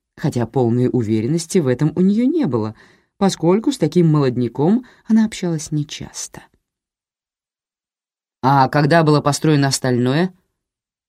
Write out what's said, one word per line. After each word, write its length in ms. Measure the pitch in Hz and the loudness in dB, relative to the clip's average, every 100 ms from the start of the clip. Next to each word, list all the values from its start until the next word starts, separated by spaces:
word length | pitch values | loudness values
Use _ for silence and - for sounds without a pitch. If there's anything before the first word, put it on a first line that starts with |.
| _ - | _ -6
хотя 300 | 147 123 113 | -4 -2 -2
полной 420 | 135 120 123 123 | 0 0 0 0
уверенности 680 | 127 104 110 117 165 - 190 | 0 -2 -2 -2 -4 -2 0
в 80 | 131 | 0
этом 260 | 123 151 - | 0 -2 0
у 60 | |
неё 240 | 190 208 254 | 0 2 0
не 220 | 339 208 | 0 -2
было, 260 | 120 107 - - _ _ _ | -2 -4 -10 -20 _ _ _
поскольку 540 | 196 - 165 196 285 | -2 0 0 2 0
с 60 | 269 | -2
таким 300 | 156 180 165 | 0 2 2
молодняком 760 | 151 135 120 120 127 156 233 - _ - | 2 2 0 -4 -2 0 0 -2 _ 0
она 180 | 220 | 2
общалась 460 | 220 - 180 160 - | 2 -2 -6 -6 -4
нечасто. 720 | 151 147 - - - - - - _ _ _ _ _ _ _ _ _ _ _ _ _ _ _ _ _ _ _ | -6 -6 -12 -14 -14 -16 -18 -20 _ _ _ _ _ _ _ _ _ _ _ _ _ _ _ _ _ _ _
"А 280 | 131 139 131 | 0 2 2
когда 340 | 147 147 170 | 2 2 4
было 180 | 156 147 | 4 2
построено 460 | 147 143 160 147 139 | 0 0 0 2 0
остальное?" 680 | - 131 123 123 143 185 - _ _ _ _ _ _ | -2 -2 0 0 0 -2 -6 _ _ _ _ _ _